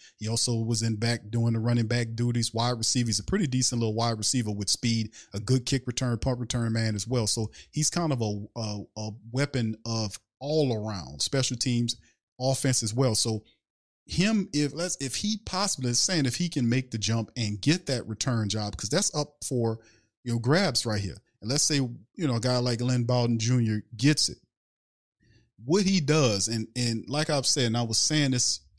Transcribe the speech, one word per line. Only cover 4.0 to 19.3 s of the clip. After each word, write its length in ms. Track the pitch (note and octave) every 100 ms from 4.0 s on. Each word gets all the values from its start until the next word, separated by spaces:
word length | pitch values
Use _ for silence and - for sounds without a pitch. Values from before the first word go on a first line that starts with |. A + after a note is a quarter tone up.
| A#2 A2
receiver 360 | G#2+ B2+ A2
with 180 | G#2 G2
speed, 400 | - A#2+ A2+ G#2 - -
a 60 | G#2
good 260 | G#2 C3 B2
kick 200 | C3 -
return, 300 | - B2+ A#2
punt 200 | C3 A#2+
return 340 | A#2+ B2 A2+
man 220 | A2+ A2
as 120 | G#2 A2
well. 200 | B2+ G#2+
So 240 | - G#2+ - -
he's 180 | D3 D3+
kind 220 | F3 E3
of 100 | B2+
a, 240 | A2 G#2 G#2 A#2+
a, 260 | A2 G#2 - -
a 140 | G#2+ G#2+ A2+
weapon 440 | B2 C#3+ C3 A2 G#2+
of 340 | - A2+ G#2+ - _ -
all 340 | C#3+ D#3 C3+
around 480 | A2 G#2+ G2 C2 D2
special 360 | - C#3 B2+ B2
teams 400 | C3 A#2+ A#2+ - - _ _ -
offense 420 | C3 C3 C#3 B2
as 120 | G#2+
well. 220 | A#2 C3 G#2+
So 260 | A#2 A2 - _ _ _ _ _ -
him, 420 | - G3+ A3 -
if 200 | D3 D3
let's, 240 | C#3+ F3 -
if 160 | C3+ -
he 220 | G#3 G#3+
possibly 460 | - F#3 G3+ - B2
is 80 | B2
saying 280 | - F3 C3
if 100 | -
he 120 | F3
can 200 | D3+ A#2
make 240 | B2+ B2
the 60 | A2
jump 340 | G#2+ A2+ A2 -
and 240 | G#2+ G#2
get 260 | C#3 F3+ -
that 200 | B2 -
return 420 | G#2+ C3+ A#2 G2+
job, 280 | A2 G#2 -
'cause 120 | G#2
that's 260 | F#3+ G3+
up 280 | D3+ D3